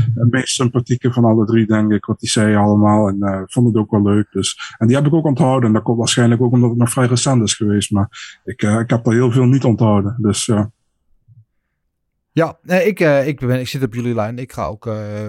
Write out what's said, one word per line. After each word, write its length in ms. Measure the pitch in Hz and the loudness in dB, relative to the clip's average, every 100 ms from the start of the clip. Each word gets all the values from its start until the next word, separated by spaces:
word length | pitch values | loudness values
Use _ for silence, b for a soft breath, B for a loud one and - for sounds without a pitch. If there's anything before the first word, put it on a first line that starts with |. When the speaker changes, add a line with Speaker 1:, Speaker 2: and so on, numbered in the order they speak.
| 117 | 0
Speaker 1:
het 160 | 113 117 | 0 0
meest 240 | 131 127 | 0 -2
sympathieke 580 | - 123 127 123 123 127 | -2 -2 -2 -2 -2 -2
van 120 | 123 | 0
alle 200 | 117 110 107 | 2 2 2
drie, 200 | 113 107 | 2 2
denk 260 | 107 107 | 0 0
ik, 120 | 104 | 0
wat 160 | - 107 | -2 -6
die 100 | 110 | -4
zei 260 | - 107 104 | 0 2 2
allemaal. 520 | 104 104 104 107 104 | 2 4 4 2 0
En, 140 | 98 | -2
eh, 200 | 101 95 | -4 -6
vond 220 | 95 - 120 | -6 0 2
het 100 | 107 | 2
ook 140 | 104 | 0
wel 120 | 107 | 0
leuk. 240 | 101 104 104 | 2 0 0
Dus. 440 | - - - - - | -4 -6 -8 -14 -2
En 80 | 113 | 0
die 100 | 131 | 2
heb 100 | 147 | 2
ik 80 | |
ook 100 | 160 156 | 2 0
onthouden. 420 | 127 131 131 120 | 0 2 2 2
En 60 | |
dat 80 | 110 | 0
komt 160 | 104 117 | 0 -2
waarschijnlijk 420 | 117 - 120 117 | -2 0 2 2
ook 100 | 123 | 2
omdat 180 | 123 120 | 2 2
het 80 | 120 | 2
nog 120 | 120 | -2
vrij 160 | 135 127 | 0 0
recent 360 | 123 - 127 | 0 0 0
is 120 | 104 | 0
geweest. 360 | - 104 101 - | -2 0 0 0
Maar 480 | 104 98 - - - | -2 -2 -6 -20 -18
ik, 180 | - - | -16 -6
eh, 160 | 104 110 | -2 0
ik 120 | 117 | 0
heb 160 | 117 117 | -2 0
er 60 | |
heel 200 | 113 127 | 2 2
veel 120 | 117 127 | 2 4
niet 180 | 135 | 4
onthouden. 520 | 123 107 113 104 101 - | 2 2 2 2 0 -2
Dus, 280 | 107 98 - | -2 -2 -2
eh. 160 | 104 104 - _ _ _ _ _ 113 110 _ _ _ _ _ _ _ _ | -2 -2 -8 _ _ _ _ _ -20 _ _ _ _ _ _ _ _ _
Speaker 2:
Ja, 260 | - 160 - | -2 -2 -4
nee, 240 | - 180 185 | -2 0 0
ik, 140 | 196 | 0
eh, 260 | 165 143 151 | 2 2 0
ik 140 | 147 | -2
ben, 200 | 123 127 | -2 -2
ik 80 | 123 | -4
zit 140 | 143 | -4
op 120 | 131 | -6
jullie 200 | 117 120 | -4 -4
lijn. 240 | 117 107 123 | -4 -4 -8
Ik 140 | 123 | -12
ga 120 | - 87 | -8 -8
ook, 200 | 107 120 | -8 -8
eh, 80 | 107 104 104 | -8 -8 -10